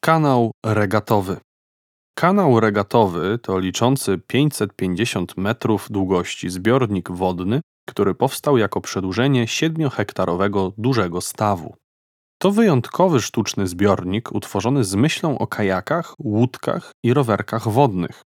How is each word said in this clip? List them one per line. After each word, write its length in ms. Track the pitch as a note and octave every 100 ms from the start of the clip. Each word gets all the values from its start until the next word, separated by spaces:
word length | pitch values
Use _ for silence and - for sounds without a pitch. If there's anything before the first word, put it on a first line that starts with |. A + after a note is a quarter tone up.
Kanał 480 | - D#3+ D3+ B2+ A#2 - -
regatowy. 680 | G#2+ G#2 G#2+ G#2 G#2+ F#2+ F2 _ _ _ _ _ _ _
Kanał 460 | - E3+ G3+ F3 A#2
regatowy 760 | A2 G#2 G2 A#2+ G#2 E2+ F2 A#2
to 160 | - F#2+
liczący 600 | F#2 F2+ A#2+ C3+ - F#2 -
pięćset 500 | B2 D3 - G2+ -
pięćdziesiąt 600 | F#2+ F2+ A2 - F2+ -
metrów 500 | F#2+ A#2 A#2 G#2 -
długości 600 | G#2 F#2+ F#2 F2+ - F2+
zbiornik 600 | F#2 G2 C3 A#2+ F#2+ E2+
wodny, 500 | F2+ F#2 F2+ F#2 B2+ - _ -
który 260 | - G2+
powstał 440 | F#2 C3+ - - C3+
jako 220 | G2+ G2+
przedłużenie 680 | - G2 F#2+ F#2 C3+ C3 A2+
siedmiohektarowego 1200 | - D#3+ D#3+ D3 - G2+ - F#2 F2 G2 G2+ F#2+ G2+
dużego 420 | A2+ B2+ F2+ E2+
stawu. 540 | - - G#2+ F#2 D#2 - _ _ _ _ _ _
To 80 | F#3
wyjątkowy 720 | G3+ A3+ C#3 A#2 - F#3 D3
sztuczny 460 | - - G#2 - F#2+
zbiornik 680 | F2 G2+ F#2 F2+ G2+ -
utworzony 520 | - - G2+ G#2 C#3
z 100 | G2+
myślą 440 | G2 C#3+ - E3 C3
o 80 | -
kajakach, 680 | - G#2 F#2 - E3 E3 -
łódkach 760 | C3+ G#2+ B2 - - - - -
i 100 | A#2
rowerkach 540 | C3 B2 G#2 - A2+ A2+
wodnych 540 | G#2+ C#3 F#2 E2+ -